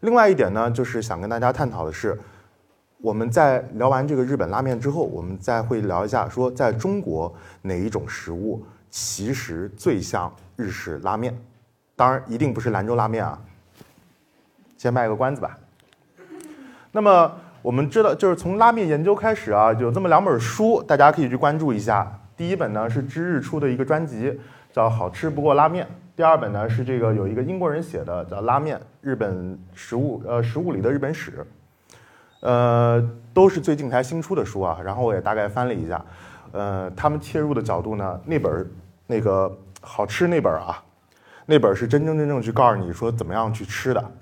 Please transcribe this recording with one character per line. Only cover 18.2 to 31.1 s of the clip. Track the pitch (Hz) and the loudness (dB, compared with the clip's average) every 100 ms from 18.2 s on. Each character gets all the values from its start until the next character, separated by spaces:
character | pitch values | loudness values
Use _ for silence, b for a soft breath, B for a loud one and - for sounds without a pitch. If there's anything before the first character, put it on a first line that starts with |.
| 196 | 2
是 | 175 | 2
从 | 170 196 | -2 4
拉 | 226 | 4
面 | 233 185 | 4 2
研 | 147 | 2
究 | 165 | 2
开 | 196 220 | 2 2
始 | 214 - | -2 0
啊， | 104 110 | 4 4
有 | 113 120 | 4 0
这 | 120 | 0
么 | 185 | 4
两 | 160 | 4
本 | 196 127 | 4 0
书， | 120 - 220 233 | 0 0 2 2
大 | - 143 | 2 6
家 | 147 | 8
可 | 156 | 6
以 | 135 | 0
去 | 127 | 2
关 | 147 156 | 0 2
注 | 156 | 0
一 | 110 | -2
下。 | 110 107 95 - - _ | 0 0 0 -8 -20 _
第 | 170 | -6
一 | |
本 | 190 127 | -2 -2
呢 | 107 113 | -2 -2
是 | 120 | -2
知 | 131 156 | -4 -6
日 | 175 160 | -2 -2
出 | - 156 | -2 -2
的 | 143 | -2
一 | 123 | -2
个 | |
专 | 131 156 160 | 0 -2 -2
辑， | 117 123 139 B B B | -4 -6 -6 B B B
叫 | - 113 | 0 2
《好 | 113 90 | 2 -4
吃 | 87 160 | -4 -6
不 | 147 | 0
过 | 151 | 2
拉 | 135 156 | 4 4
面》。 | 175 - - - | 2 -8 -12 -20
第 | - | 0
二 | 160 160 | 4 4
本 | 110 | 2
呢 | 101 113 | -4 -2
是 | 113 | -2
这 | 127 127 | -2 0
个 | 113 | 2
有 | 107 98 | 2 0
一 | |
个 | 110 | -2
英 | 135 185 | -4 -2
国 | 175 | -2
人 | 147 | -2
写 | 170 92 | -4 -8
的， | 76 87 87 | -6 -6 -6
叫 | 101 | -6
《拉 | 110 131 | 0 0
面： | 151 135 - _ | 0 -6 -10 _
日 | 143 | -6
本 | 123 107 92 90 92 90 | -2 -2 -4 -8 -10 -16
食 | - - 117 | -20 -8 -2
物， | 143 113 - | -2 -4 -4
呃， | 120 | -2
食 | 117 123 | -2 -2
物 | 175 | -4
里 | 117 | -2
的 | 107 | 0
日 | 143 | 0
本 | 135 | -2